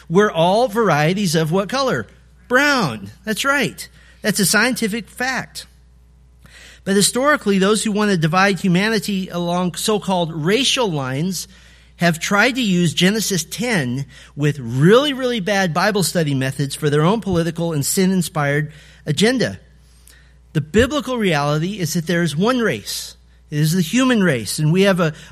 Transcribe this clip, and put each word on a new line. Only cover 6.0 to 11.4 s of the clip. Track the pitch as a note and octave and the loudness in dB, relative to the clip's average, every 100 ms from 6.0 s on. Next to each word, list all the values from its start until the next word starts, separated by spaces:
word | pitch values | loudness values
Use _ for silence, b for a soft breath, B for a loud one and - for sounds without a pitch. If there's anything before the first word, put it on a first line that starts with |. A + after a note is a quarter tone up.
| _ _ _ _ - B B B - | _ _ _ _ -20 B B B -2
But | G3 | 2
historically, | F#3 A#3+ C#4+ D4 G#3 G3 | 2 2 2 2 2 2
those | F#3+ G#3+ | 2 2
who | A3 | 0
want | G3+ G#3 | 0 0
to | F#3+ | 2
divide | D#3 F#3 G3 G3 | 2 2 2 2
humanity | G3 F3 G#3 A3 - F#3+ F#3 | 0 2 2 0 -2 -4 -4
along | F3 F3 F3 F3+ - | -6 -4 -2 -2 -4
so-called | - G#3+ - F#3 E3 | -2 -2 0 -2 -2
racial | E3 D#3 A3+ C4 C4 A3 | -2 0 2 2 0 0
lines | D3+ B2+ C3 F3+ F3 | -2 -2 -2 -4 -4